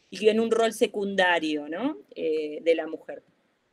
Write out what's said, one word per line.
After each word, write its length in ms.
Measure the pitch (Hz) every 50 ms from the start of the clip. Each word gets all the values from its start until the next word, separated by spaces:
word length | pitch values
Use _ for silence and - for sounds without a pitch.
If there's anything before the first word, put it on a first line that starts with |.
| _ _
y 180 | - - 208 214
en 100 | 208 220
un 120 | 226 233
rol 220 | 226 220 226 226 226
secundario, 920 | - 247 226 - 208 202 202 196 190 185 180 175 170 156 156 151 151 147 147
¿no? 300 | 160 180 226 285 320 415 403 - -
Eh, 440 | - 170 160 156 156 151 151 151 156
de 140 | 160 165 165
la 100 | 160 156
mujer. 380 | 160 160 151 - - 147 147 - _ _ _ _ _ _ _ _ _